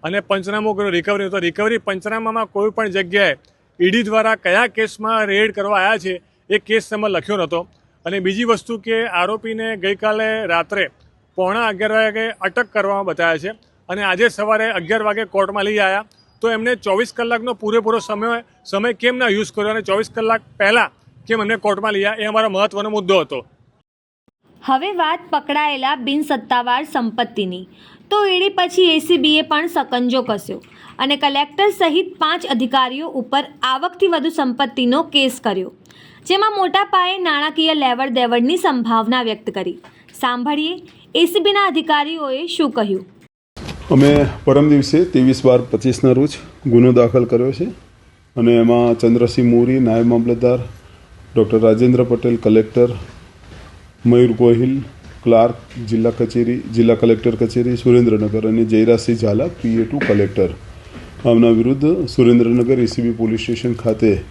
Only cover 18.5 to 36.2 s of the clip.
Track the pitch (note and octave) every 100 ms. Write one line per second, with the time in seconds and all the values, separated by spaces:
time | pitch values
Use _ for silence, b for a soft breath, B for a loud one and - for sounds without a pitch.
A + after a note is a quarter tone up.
18.5 | _ - G3 A3+ A3 A#3+ B3+ B3 G3+ G#3+
19.5 | - G#3 A3 G3 G3 G#3+ - A3 A3+ _
20.5 | _ G3+ A#3 G3 _ _ _ - A3+ G#3
21.5 | A3+ G#3 G3 G#3+ G3+ G3+ A3 G#3+ G#3+ A3
22.5 | F#3+ G#3 G3+ G#3 G#3+ F#3 F#3+ D3+ C3+ -
23.5 | _ _ _ _ _ _ _ _ _ _
24.5 | _ - C4 F4 F#4 D#4 F4 F4 D4+ C#4
25.5 | C#4+ D4+ C#4 C4 C#4+ A#3 C#4+ D4+ C4+ -
26.5 | B3 A#3+ B3 D4+ C#4+ A#3 A3+ A#3+ - F#3
27.5 | F#3 F#3 b b b _ G#4 G4+ F4+ G4
28.5 | G4 F4+ F#4 F4+ D#4 D#4+ F4 D4+ D4+ D#4
29.5 | D4+ E4 E4+ C4 B3 B3 C4 A#3+ G3+ -
30.5 | F#3+ - B B B C4+ C#4+ C#4+ C#4 C#4+
31.5 | D4 G4+ G4 E4+ D#4 F#4+ - D#4 E4+ -
32.5 | B3 A#3+ C4 B3+ C4+ D#4+ C4 - C4+ C#4+
33.5 | - C4 C4 F4 F4+ F#4+ E4 D4+ E4 C4
34.5 | B3 C4+ C4+ B3 C4+ D#4+ D4 C4 B3+ A3+
35.5 | F#3+ F#3 _ _ b b b